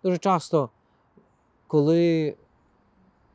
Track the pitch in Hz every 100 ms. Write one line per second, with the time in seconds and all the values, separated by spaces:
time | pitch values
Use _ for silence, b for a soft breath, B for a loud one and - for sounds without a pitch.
0 | 190 180 202 180 - 165 131 _ _ _
1 | _ _ _ _ _ _ _ 151 143 170
2 | 170 165 151 - _ _ _ _ _ _
3 | _ _ _